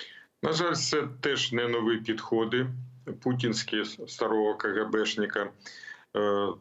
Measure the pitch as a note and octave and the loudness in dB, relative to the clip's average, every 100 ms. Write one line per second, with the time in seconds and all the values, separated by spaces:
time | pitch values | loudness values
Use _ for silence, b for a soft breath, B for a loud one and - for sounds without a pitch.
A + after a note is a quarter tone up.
0 | B B B _ D#3 D#3+ F3 D#3+ - D3+ | B B B _ 0 2 2 0 0 0
1 | C#3+ - D3 C3 - A#2 A#2+ A#2 A2 A2+ | -2 -2 -2 0 0 0 2 2 2 2
2 | A2+ A2 - A2+ A2 B2 C3 - - - | 0 -4 0 0 2 2 0 -4 -10 -14
3 | - - B2+ B2 A#2+ G#2 - G#2+ G#2+ - | -12 -4 -2 0 2 0 0 -2 -2 -6
4 | - - A2 A2 G#2+ G#2 A2 G2+ G#2+ G#2+ | -10 -2 2 4 2 2 0 0 2 2
5 | G#2+ - G2+ G#2 G2+ - B B B B | 2 0 0 0 -2 -6 B B B B
6 | B G#2 G#2 G2+ G2 F2 | B 0 2 2 0 -4